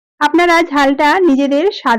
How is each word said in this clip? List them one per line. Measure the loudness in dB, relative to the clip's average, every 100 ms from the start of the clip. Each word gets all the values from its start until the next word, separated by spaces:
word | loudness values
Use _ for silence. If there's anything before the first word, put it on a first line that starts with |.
| _ _
আপনারা | -2 0 2 0
ঝালটা | 0 0 0 0 0 2
নিজেদের | 0 0 0 0 -2
স্বাদ | -4 -4